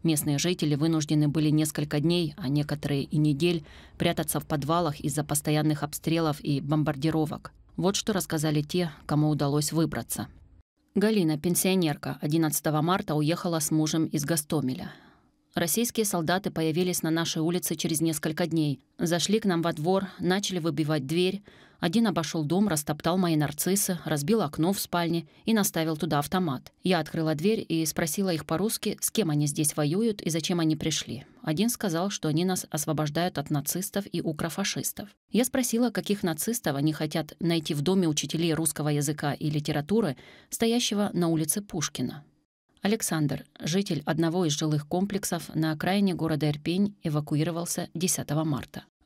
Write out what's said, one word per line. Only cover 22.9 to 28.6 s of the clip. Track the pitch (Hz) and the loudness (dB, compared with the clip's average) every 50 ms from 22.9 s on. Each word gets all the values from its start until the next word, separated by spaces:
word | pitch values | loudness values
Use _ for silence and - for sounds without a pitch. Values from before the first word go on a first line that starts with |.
| 147 151 - 170 175 190 | -4 -2 0 0 2 2
мои | 185 170 160 | 2 4 4
нарциссы, | 151 151 135 147 - - 180 190 196 - - 185 160 - | 2 2 0 -2 -2 0 0 0 0 0 -2 -2 -4 -2
разбил | 165 160 147 147 156 226 220 | -2 -2 -2 2 2 2 2
окно | 180 143 - - 156 180 202 | 2 -2 0 0 0 0 0
в | 208 | -2
спальне | - - - 175 170 165 170 170 160 - - - _ | -4 -2 -2 0 0 0 0 -2 -4 -6 -20 -8 _
и | - 226 | 0 2
наставил | 214 190 - - 170 160 160 160 | 2 2 0 0 0 0 0 -2
туда | 151 185 160 160 | -2 -2 0 0
автомат. | 143 147 - - 185 185 160 127 127 - - _ _ | 0 0 0 0 0 0 0 -2 -6 -8 -16 _ _
Я | _ 180 185 | _ 2 2
открыла | 165 156 - - 165 160 156 156 | 2 0 -2 -2 -2 0 0 0
дверь | 151 156 208 226 220 - _ | 2 2 0 0 0 -2 _
и | 170 160 160 | -2 0 0
спросила | 151 - - 170 160 - - 196 185 170 | -2 0 -2 -2 -2 0 -2 0 0 0
их | 151 151 | -2 -2
по-русски, | - 165 165 | -2 -2 0